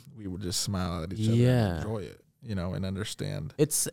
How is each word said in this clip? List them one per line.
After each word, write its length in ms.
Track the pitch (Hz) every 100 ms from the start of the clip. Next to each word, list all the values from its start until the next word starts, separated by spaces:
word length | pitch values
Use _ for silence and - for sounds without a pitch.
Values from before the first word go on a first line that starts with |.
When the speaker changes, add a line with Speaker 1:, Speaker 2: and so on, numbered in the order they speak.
| - 117
Speaker 1:
we 100 | 101
would 140 | 90
just 200 | 92 87
smile 420 | - 98 90 87
at 80 | 85
each 160 | 113 110
other 80 | 113
Speaker 2:
Yeah. 300 | 123 127 104
Speaker 1:
and 80 | 85
enjoy 160 | 107 110
it, 180 | 78 - _ _
you 120 | 113 98
know, 180 | 87
and 100 | 95 95
understand 680 | 95 - - 98 98 - -
Speaker 2:
It's, 280 | 151 - -